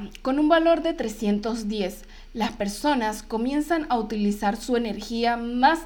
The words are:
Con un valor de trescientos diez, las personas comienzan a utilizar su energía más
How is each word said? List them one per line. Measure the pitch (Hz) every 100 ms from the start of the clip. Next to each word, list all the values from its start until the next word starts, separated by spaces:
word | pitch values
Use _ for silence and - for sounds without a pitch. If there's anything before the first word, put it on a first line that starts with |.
| 202 -
Con | 254 277
un | 302
valor | 330 330 320
de | 330
trescientos | 330 226 208 208 208 220 226 208
diez, | 214 185 - - - -
las | 233 247
personas | - 202 - 294 262 214 214
comienzan | - 226 254 294 302 330 294
a | 240
utilizar | 220 214 202 202 208 226
su | - 240
energía | 226 208 - 233 233 233
más | 233 247 277 320